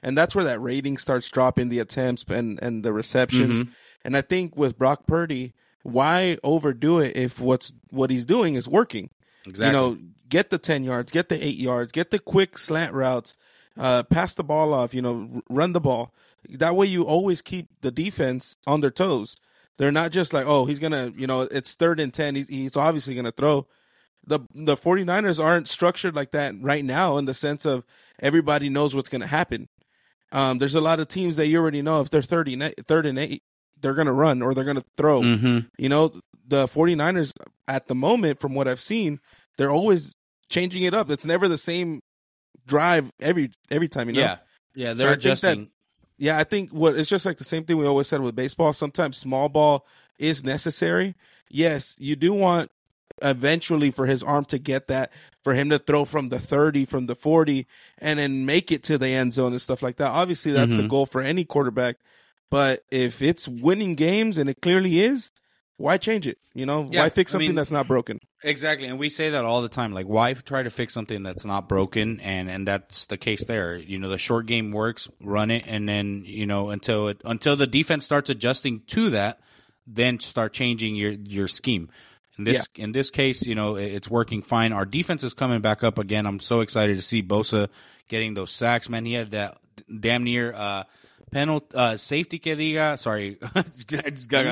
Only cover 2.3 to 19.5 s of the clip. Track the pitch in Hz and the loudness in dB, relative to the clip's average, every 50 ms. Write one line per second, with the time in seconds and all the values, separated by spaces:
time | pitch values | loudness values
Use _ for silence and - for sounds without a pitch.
2.3 | 98 110 120 113 104 - - 123 117 110 104 117 107 107 110 - - 131 127 123 | -4 -4 -2 -4 -6 -6 -6 -6 -6 -4 -4 -2 -2 -2 -4 0 2 2 2 4
3.3 | - 127 123 120 120 113 123 120 - _ _ - - _ _ - 131 139 - _ | 4 2 4 4 2 0 -2 -4 -8 _ _ -20 -20 _ _ -2 -2 -2 -2 _
4.3 | 185 185 185 170 - 143 147 135 113 _ 135 131 143 - _ - 151 165 170 165 | -2 -2 -2 -4 -2 -2 -2 -2 0 _ 2 2 2 0 _ -2 0 0 0 -2
5.3 | 151 127 127 123 - _ _ _ _ _ _ 143 117 123 135 151 170 180 190 180 | -4 -6 -6 -10 -12 _ _ _ _ _ _ -2 2 2 4 4 4 2 2 2
6.3 | 170 - - 139 151 165 147 147 131 117 123 151 170 170 151 131 - - 127 127 | 0 -2 0 0 0 2 2 0 -2 2 2 4 4 4 4 2 0 -2 -2 -2
7.3 | 120 - 123 123 131 127 - - - - _ _ - 131 135 127 131 127 117 120 | -4 -2 2 2 2 2 0 -6 -16 -18 _ _ -2 -2 0 0 0 -2 2 2
8.3 | 180 247 226 170 147 127 117 123 139 196 233 - - 113 92 - _ _ _ _ | 2 4 4 2 0 -2 -4 2 4 4 4 4 -2 -10 -10 -10 _ _ _ _
9.3 | _ _ _ 98 92 92 110 113 139 139 131 127 117 82 - 85 - _ _ 123 | _ _ _ -20 -6 0 2 4 4 4 4 2 0 -4 -10 -20 -20 _ _ _
10.3 | - 165 202 - - 175 - - 160 143 131 131 127 120 120 - - 165 175 _ | 2 2 2 2 0 -4 0 0 -2 0 0 -2 -4 -4 -4 -2 -2 -2 0 _
11.3 | 170 160 - 151 143 - 127 127 127 120 120 113 - 151 175 _ - 202 - - | -2 -4 -2 -4 -4 -2 -2 -2 0 -2 -2 -2 -2 -2 -2 _ 0 -2 -2 2
12.3 | - 190 196 190 _ - - - 160 156 165 151 - 135 131 131 131 123 113 - | 2 2 2 2 _ -10 -6 -4 -2 -2 -2 -2 -2 -2 0 0 0 -2 -4 -8
13.3 | - _ _ _ _ _ _ _ _ - 123 131 127 123 120 _ - 165 175 180 | -20 _ _ _ _ _ _ _ _ -4 0 2 2 2 4 _ 2 2 2 -2
14.3 | - - 165 147 151 156 156 151 151 135 123 120 - 127 123 123 120 117 104 117 | -2 -6 -4 -2 2 2 2 2 2 2 0 -2 -2 -4 -4 -2 -4 -4 -8 -10
15.3 | 120 120 - _ 123 135 156 180 175 175 156 139 127 117 117 120 _ _ _ _ | -12 -12 -10 _ 0 0 0 2 2 0 2 2 0 0 -2 -8 _ _ _ _
16.3 | _ _ _ - - 127 160 165 175 185 202 202 185 180 175 - 151 170 190 202 | _ _ _ -20 -4 0 0 2 4 4 4 4 4 0 0 2 2 2 4 2
17.3 | 180 160 - - - 180 170 _ _ _ - 131 123 120 160 202 - - 156 131 | 0 -2 -2 -10 -10 -10 -10 _ _ _ -6 -6 -4 -2 -4 -4 -2 -2 -2 -2
18.3 | 127 127 - - - _ _ - 143 156 147 139 127 - 185 190 156 123 104 110 | -2 -4 -8 -12 -16 _ _ 0 2 4 4 2 2 2 0 2 2 0 -2 -6
19.3 | - - _ _ | -12 -20 _ _